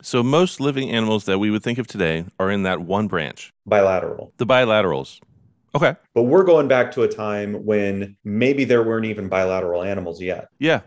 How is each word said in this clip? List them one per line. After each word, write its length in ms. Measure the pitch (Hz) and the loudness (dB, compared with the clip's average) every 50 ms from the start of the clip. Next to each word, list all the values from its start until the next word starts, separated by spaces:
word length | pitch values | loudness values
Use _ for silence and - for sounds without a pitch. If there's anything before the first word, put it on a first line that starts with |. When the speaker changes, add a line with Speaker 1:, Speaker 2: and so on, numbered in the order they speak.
Speaker 1:
So 220 | - - - 123 120 | -10 -2 -2 0 2
most 360 | 131 143 165 185 180 - - | 2 2 2 2 0 -2 -4
living 300 | 135 147 135 135 135 - | -4 -2 -2 -2 -4 -2
animals 340 | 117 113 110 107 110 104 - | -2 -2 0 0 0 -2 0
that 140 | 98 95 98 | -2 -2 0
we 120 | 104 107 | 0 0
would 120 | 107 107 - | -2 -2 -2
think 140 | - 120 | -4 -4
of 100 | 127 113 | -4 -6
today 380 | - - 101 90 80 80 80 85 92 - - | -8 -4 -2 -2 0 0 -2 -6 -8 -6 -4
are 100 | 95 95 | -2 -2
in 120 | 101 101 95 | 0 0 0
that 180 | 92 92 78 | -2 -2 -4
one 260 | 87 85 95 104 107 | -2 -2 -2 -2 -2
branch. 460 | 98 95 85 76 60 - - - - _ _ _ | -2 -2 -4 -4 -6 -10 -14 -20 -20 _ _ _
Speaker 2:
Bilateral. 680 | 104 104 101 98 95 92 90 80 80 73 - - - _ | 0 2 4 4 4 2 0 -2 -6 -8 -10 -14 -18 _
Speaker 1:
The 80 | - 123 | -6 0
bilaterals. 720 | 110 131 127 127 113 107 107 98 87 73 67 67 - - - _ _ _ _ _ _ _ _ _ _ - | 2 4 4 4 4 4 2 2 2 0 -2 -4 -8 -16 -20 _ _ _ _ _ _ _ _ _ _ -2
Okay. 200 | 147 160 131 170 - _ _ _ | 2 2 2 0 -2 _ _ _
Speaker 2:
But 100 | 117 120 | 0 2
we're 220 | 123 151 185 190 | 4 4 4 6
going 240 | 180 165 156 143 127 | 6 4 4 4 4
back 220 | 131 123 120 - - | 2 2 2 0 0
to 100 | 131 113 | 0 0
a 40 | |
time 580 | 104 - 113 107 104 104 104 104 104 104 104 104 | 0 -2 -4 -6 -4 -4 -4 -4 -6 -8 -6 -2
when 500 | 104 107 104 101 101 98 98 101 101 101 _ _ | 0 0 0 0 -2 -4 -4 -8 -10 -12 _ _
maybe 400 | 104 104 110 123 135 139 139 131 | -6 -2 2 2 2 2 0 2
there 180 | 113 123 117 113 | 2 2 2 2
weren't 220 | 113 113 113 110 | 2 0 -2 -2
even 220 | 110 104 107 98 | -4 -6 -6 -6
bilateral 560 | 92 95 95 92 92 92 92 92 87 87 87 90 | -2 0 0 0 0 0 -2 -2 -2 -2 -2 -4
animals 380 | 98 98 98 90 85 85 87 | -4 -6 -6 -6 -8 -10 -8
yet. 260 | 90 92 85 85 - _ _ | -6 -6 -6 -8 -10 _ _
Speaker 1:
Yeah. 240 | _ 135 160 151 120 - | _ 0 0 0 0 -2